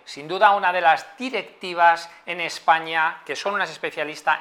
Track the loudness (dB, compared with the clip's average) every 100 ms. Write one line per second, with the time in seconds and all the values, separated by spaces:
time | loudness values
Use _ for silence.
0 | -18 -14 -8 2 4 4 2 2 2 2
1 | 0 -12 -8 -8 -8 -12 -8 2 4 4
2 | -2 -16 -12 -8 -8 -2 2 2 2 -2
3 | -2 -4 -10 -8 -4 -4 -4 -6 -8 -6
4 | -8 -6 -2 -2